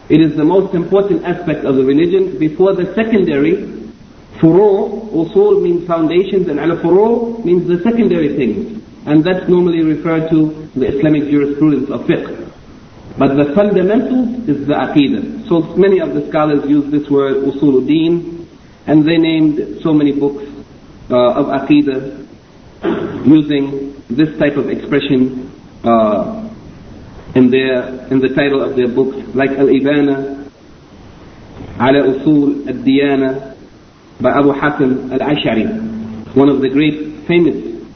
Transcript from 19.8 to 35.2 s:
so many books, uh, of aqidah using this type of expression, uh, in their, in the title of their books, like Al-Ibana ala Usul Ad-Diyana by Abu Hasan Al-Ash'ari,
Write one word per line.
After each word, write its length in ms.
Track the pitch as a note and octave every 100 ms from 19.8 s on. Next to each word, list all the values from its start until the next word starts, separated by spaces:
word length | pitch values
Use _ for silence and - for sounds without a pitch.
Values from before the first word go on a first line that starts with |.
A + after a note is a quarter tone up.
so 100 | E3+
many 180 | D3+ C#3+
books, 320 | C#3 C#3+ C#3+ - - - - - - -
uh, 300 | B2 B2 B2+
of 80 | C#3
aqidah 800 | C#3 C3+ D3 C#3 C3 A#2 - - - - - - - - - A2+ - B2+
using 720 | D#3 D3 C#3+ C#3 C#3 - - -
this 280 | B2 D#3 -
type 160 | D3 C#3+
of 140 | A2+
expression, 840 | A#2 A#2 C#3 C#3 C3 B2+ B2+ - - - -
uh, 640 | A#2 A2+ G#2+ G#2 - A2 - - - - - - - - - B2+
in 140 | B2+
their, 560 | C3 C3 B2+ B2+ B2+ -
in 120 | C3+
the 100 | C3
title 320 | C#3 C#3+ C#3
of 140 | A#2+ B2
their 120 | A#2+
books, 280 | B2 C3 - - A#2
like 160 | C3+
Al-Ibana 960 | C3 C#3 C3+ C3 D3 C#3+ C3+ C#3 - - - - - - - - - - - - - - -
ala 220 | B2 C#3+ C3+
Usul 560 | C3 D#3 D3+ C#3+ C#3+ B2+
Ad-Diyana 880 | B2 A#2+ C3+ C#3+ C3+ C3+ C#3 - - - - - - - -
by 120 | A#2+
Abu 200 | C#3 C#3+
Hasan 600 | C#3 D3+ - C3 B2+ -
Al-Ash'ari, 1200 | C3